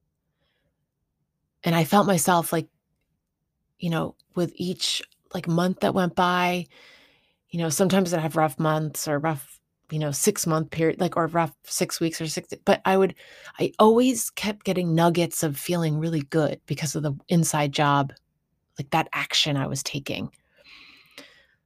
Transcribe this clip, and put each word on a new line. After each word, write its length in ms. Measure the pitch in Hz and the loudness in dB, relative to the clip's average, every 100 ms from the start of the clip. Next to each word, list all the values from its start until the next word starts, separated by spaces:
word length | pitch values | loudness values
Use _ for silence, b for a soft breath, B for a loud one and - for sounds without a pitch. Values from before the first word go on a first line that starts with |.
| _ _ _ _ _ _ _ _ _ _ _ _ _ _ _ _ | _ _ _ _ _ _ _ _ _ _ _ _ _ _ _ _
And 100 | 175 | 0
I 80 | 165 | 0
felt 240 | 156 202 196 | 4 4 4
myself, 460 | 180 - 175 160 | 2 2 2 2
like, 160 | 165 156 _ _ _ _ _ _ _ _ _ _ _ | -2 -4 _ _ _ _ _ _ _ _ _ _ _
you 100 | 175 | -4
know, 240 | 165 - - _ - | -4 -4 -8 _ -4
with 160 | 170 | -4
each, 480 | - 180 180 - - - _ _ | -4 -6 -4 -4 -6 -8 _ _
like, 140 | - 175 | -8 -2
month 320 | 165 180 185 | 0 0 0
that 140 | - | 0
went 200 | 196 180 | 0 0
by, 520 | 185 180 180 180 180 170 b b b b b b b _ | 2 2 2 2 0 -6 b b b b b b b _
you 80 | 170 | -4
know, 100 | 165 | -2
sometimes 460 | 151 190 190 180 | 2 4 4 2
I'd 60 | 170 | 0
have 160 | 156 160 | 0 2
rough 220 | 156 - | 0 2
months 500 | 160 156 156 - - | 0 0 -2 -6 -4
or 100 | 143 | -2
rough, 420 | 156 147 - - _ _ _ | -2 -4 -8 -20 _ _ _
you 80 | 156 | -4
know, 140 | 151 | -4
six-month 580 | 139 - 208 170 160 156 | 0 0 0 0 -2 -2
period, 300 | 160 160 - | 0 0 0
like, 160 | 175 - | -2 0
or 100 | 160 | -2
rough 260 | 170 165 - | 0 -2 -6
six 340 | - - 165 - | -10 -4 -4 -2
weeks 220 | 165 - | -4 -4
or 80 | 160 | -6
six, 200 | 180 - - | -8 -10 -4
but 160 | - 196 | 0 2
I 120 | 185 190 | 2 2
would, 200 | 190 - B B B - | 2 -2 B B B -4
I 140 | - - | -4 4
always 500 | 214 226 254 233 - | 6 6 4 2 -4
kept 340 | - 202 214 | -6 -6 -4
getting 300 | - 180 175 | -4 -2 0
nuggets 480 | 160 170 170 170 - | 4 4 4 0 -2
of 160 | 160 139 | -4 -4
feeling 400 | - 175 165 151 | -4 -2 0 -2
really 240 | 165 160 | -2 -4
good 380 | 139 160 147 180 - | -2 0 0 -2 -8
because 280 | 143 151 | -6 -4
of 80 | 160 | -4
the 120 | 147 139 - | -4 -6 0
inside 440 | 175 156 156 147 | 2 2 0 0
job, 400 | 139 147 143 139 - _ _ _ _ _ - | 2 2 2 0 -6 _ _ _ _ _ -14
like, 120 | 139 | -4
that 180 | 160 156 | -2 -2
action 440 | - - - 160 143 | -4 -2 0 0 0
I 100 | 139 | -2
was 160 | 135 | -6
taking. 480 | - 143 139 - 101 B B B B B B B B B B B B B | -6 -8 -6 -8 -8 B B B B B B B B B B B B B